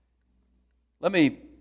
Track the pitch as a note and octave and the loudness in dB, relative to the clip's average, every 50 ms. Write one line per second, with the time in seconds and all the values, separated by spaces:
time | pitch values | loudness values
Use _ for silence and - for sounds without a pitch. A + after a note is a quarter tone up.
0 | _ _ _ _ _ _ _ _ _ _ _ _ _ _ _ _ _ _ _ _ | _ _ _ _ _ _ _ _ _ _ _ _ _ _ _ _ _ _ _ _
1 | - F3+ G3 F3 D3+ B2+ - - - - - - | -6 -2 0 2 0 0 0 -4 -14 -20 -20 -20